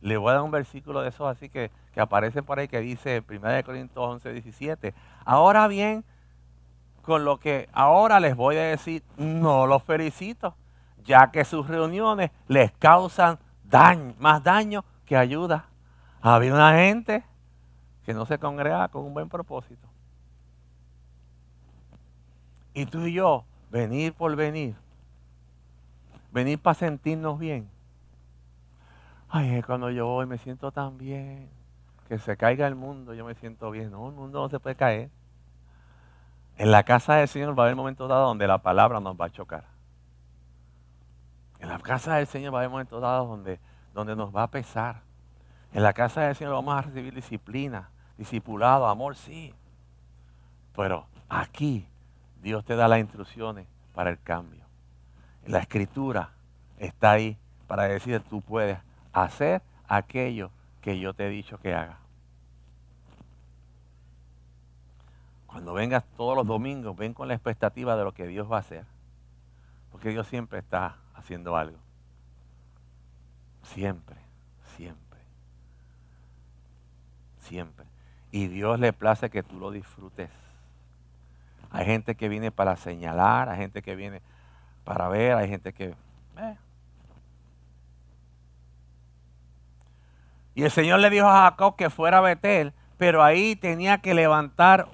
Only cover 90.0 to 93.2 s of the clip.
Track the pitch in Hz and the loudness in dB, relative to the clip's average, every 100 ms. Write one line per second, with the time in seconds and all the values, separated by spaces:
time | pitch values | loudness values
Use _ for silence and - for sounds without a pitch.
90 | _ _ _ _ _ - 147 - 160 190 | _ _ _ _ _ -2 0 2 4 6
91 | 202 202 202 196 185 - 196 - 165 - | 6 6 6 8 6 6 0 0 -4 -2
92 | 160 185 185 175 202 196 143 - _ - | 4 6 4 2 0 0 0 -6 _ -2
93 | 180 160 | 2 8